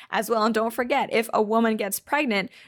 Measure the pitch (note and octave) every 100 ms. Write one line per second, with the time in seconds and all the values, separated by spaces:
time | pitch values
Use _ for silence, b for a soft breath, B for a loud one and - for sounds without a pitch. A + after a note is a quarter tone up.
0 | B F#3+ G3+ A3 G#3+ A3 A3+ A#3 B3 C4+
1 | G#3+ A3 A3+ - G#3+ A3+ A3+ A3 G#3 -
2 | - C#4+ D4 G3+ F#3 B